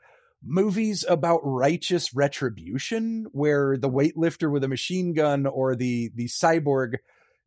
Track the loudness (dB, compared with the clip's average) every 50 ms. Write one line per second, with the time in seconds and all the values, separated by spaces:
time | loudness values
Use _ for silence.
0 | _ _ _ _ _ _ _ _ -8 -2 0 2 2 2 2 0 0 -2 -2 -2
1 | 0 0 0 2 2 2 2 2 2 0 0 2 2 2 2 0 -2 -2 -2 -2
2 | -2 -2 0 0 0 0 0 -2 -4 -4 -4 -6 -10 -6 -6 -6 -4 -4 -4 -4
3 | -2 -2 -4 -6 -8 -6 -4 0 2 2 4 2 2 2 0 0 0 0 2 2
4 | 2 2 2 2 0 0 0 0 -2 0 0 0 0 -2 -4 -4 -4 -4 -2 -2
5 | -2 0 0 2 2 2 2 2 0 0 0 0 0 0 0 0 0 -2 0 -2
6 | -2 -4 -6 -6 -6 -6 -4 0 2 2 2 2 2 0 0 0 0 -2 -4 -8
7 | _ _ _ _ _ _ _ _ _